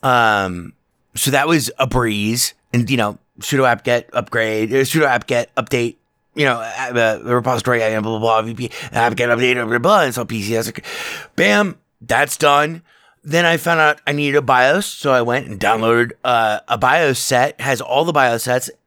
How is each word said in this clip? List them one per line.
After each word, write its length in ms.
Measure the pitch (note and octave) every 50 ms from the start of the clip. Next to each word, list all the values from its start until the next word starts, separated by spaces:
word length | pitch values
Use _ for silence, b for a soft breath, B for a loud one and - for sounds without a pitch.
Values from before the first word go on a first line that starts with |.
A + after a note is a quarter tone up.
| -
Um, 680 | C3+ B2 B2 A#2 A2+ G#2+ G2+ G2 F#2+ F2+ F2 E2+ - - _ _ _ _ _ _ _ _
so 160 | - - C#3
that 160 | C3+ C#3 C#3 D#3
was 240 | E3+ D#3+ B2+ B2 - _
a 80 | C3+ B2+
breeze, 680 | - C3+ A#2+ A2+ G#2+ G#2 G#2 G#2+ A2+ B2 - - - _ _ _ -
and, 160 | A#2+ A#2+ F#2+
you 80 | - A#2+
know, 200 | A2 G#2 G#2 - _ _ _ -
sudo 280 | - - - C3+ C3+ B2+
apt-get 420 | A#2 G#2+ _ - A#2+ A#2+ - _ -
upgrade, 580 | A#2+ A#2 - - A#2+ A2+ A2 A2 G#2+ A2 A2 A#2
or 80 | C3+
sudo 240 | C3+ C3 - D#3+ D#3
apt-get 480 | C#3 B2 A#2 - - C3 A#2+ A#2+ - _
update, 400 | - A2+ - - B2 A#2+ A#2+ - _ _ _ _ _ _ _ _
you 100 | D3+ D3+
know, 140 | C#3 B2 A#2
uh, 580 | A2+ A#2 - - C3 B2+ B2 A#2+ A#2 A2 A2 -
the 180 | - - A#2+
repository, 460 | B2 A2+ B2 B2+ A#2 G#2+ - B2 A#2
uh, 200 | A2+ A2 A2 A2
blah, 180 | G#2 A2 A2+ A2
blah, 0 |
blah, 220 | A2 A2+ A2 A2 A2
V 100 | A2+ A#2
P, 180 | B2 B2 A2+ B B B B2
apt-get 380 | - A#2+ A#2 A#2 A2+ - A#2+ A#2+
update, 260 | A#2+ A#2 B2 B2+ B2+
blah, 100 | A#2+ A#2
blah, 140 | A2 A2+ A#2+
blah, 220 | A#2+ E3+ G#3 G#3
and 120 | E3 C3+ A#2
so 120 | B2+ A#2
P 160 | - - A2
C 140 | G2 G2+ A2+
S 120 | A2+ A#2 -
X, 140 | - - B B B B B B B B B B B
bam, 440 | - E3 F#3+ G#3 G#3 G#3 F#3+ - _ _ _ _ _
that's 360 | - A2+ A#2+ A#2+ C#3+ C#3 - -
done. 460 | - D3 C#3+ C#3+ D3 D3+ E3 E3 b b b b b b b b _
Then 220 | D3+ C#3+ E3+ F3
I 100 | E3+ E3
found 240 | D#3+ - E3+ E3+ E3
out 220 | D#3 D3+ D3+ - _
I 60 | -
needed 240 | D3 D3 D3 C#3+ C#3
a 60 | D3
bios, 440 | C3+ B2 C3+ B2 B2 C3 D3 F#3+ G3+
so 280 | - - - - D3 C3
I 80 | B2+
went 260 | A#2 A#2 A#2+ C3+ B2+ -
and 100 | G#2 F#2+
downloaded, 540 | F#2 G2+ A#2 A2 A2 A2+ A#2 A#2 A#2+ A#2 - _ _
uh, 340 | B2 B2 A#2 A2+ A2 G#2+ G#2+ - -
a 100 | A#2+ A2+
bios 420 | G#2+ B2+ C3+ E3 E3+ C#3+ C3 -
set, 420 | - - C3+ B2 B2+ C#3+ - _
has 180 | A#2 C3 C3+ A2
all 240 | - - A#2+ C3+ E3
the 80 | E3+
bios 320 | E3 D3 C3+ B2 A#2 A#2 -
sets. 260 | B2 B2 B2+ - - - _ _